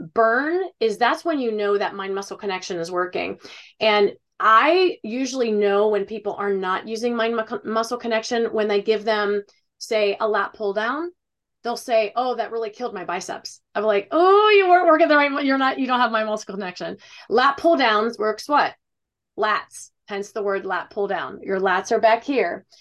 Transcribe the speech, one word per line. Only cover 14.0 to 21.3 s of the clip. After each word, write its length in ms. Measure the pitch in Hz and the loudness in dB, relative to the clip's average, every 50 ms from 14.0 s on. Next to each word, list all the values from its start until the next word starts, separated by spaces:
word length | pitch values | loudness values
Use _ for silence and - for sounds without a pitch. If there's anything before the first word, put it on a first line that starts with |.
| 202 - | 0 0
"Oh, 420 | - 320 349 381 392 415 427 427 415 | 2 4 4 6 6 6 6 6 6
you 140 | 403 381 359 | 6 6 6
weren't 160 | 349 359 359 | 4 6 6
working 240 | 339 311 311 339 294 | 6 6 6 6 4
the 80 | 302 | 4
right, 260 | 294 285 285 277 285 285 | 4 4 2 0 -2 0
you're 140 | 269 269 | 0 0
not, 220 | 269 269 269 - 277 | 2 2 0 0 -2
you 80 | 262 | -2
don't 120 | 240 254 247 | -2 0 2
have 120 | 247 226 | 2 2
mind 160 | 226 220 220 | 0 -2 -2
muscle 260 | 214 214 214 - - 190 | -2 -4 -6 -6 -10 -10
connection." 440 | 196 202 180 180 - 165 170 196 - - - - - - - | -8 -8 -10 -10 -10 -10 -10 -10 -12 -16 -20 -20 -20 -8 0
Lat 280 | 202 240 262 277 269 | 2 4 4 2 0
pull 180 | - - 339 339 | 2 2 2 4
downs 420 | 262 262 226 214 208 226 233 233 | 4 4 2 2 2 0 -2 -4
works 300 | - 214 214 214 - - | -4 -4 -4 -4 -4 -4
what? 280 | - 294 262 170 131 - _ _ _ _ _ _ _ _ _ _ _ - | 0 2 2 2 0 -4 _ _ _ _ _ _ _ _ _ _ _ -6
Lats, 520 | - 214 214 208 - - _ - - - - _ _ _ | -4 -2 -2 -2 -4 -6 _ -20 -20 -20 -20 _ _ _
hence 240 | - 208 196 202 - | -10 -10 -10 -10 -8
the 120 | - 226 196 | -8 -6 -4
word 220 | 202 196 190 190 | -4 -4 -4 -4
lat 260 | 190 180 170 156 - | -6 -6 -6 -6 -8
pull 160 | - 214 202 | -6 -6 -4
down. 340 | 190 190 165 139 127 | -4 -4 -6 -6 -8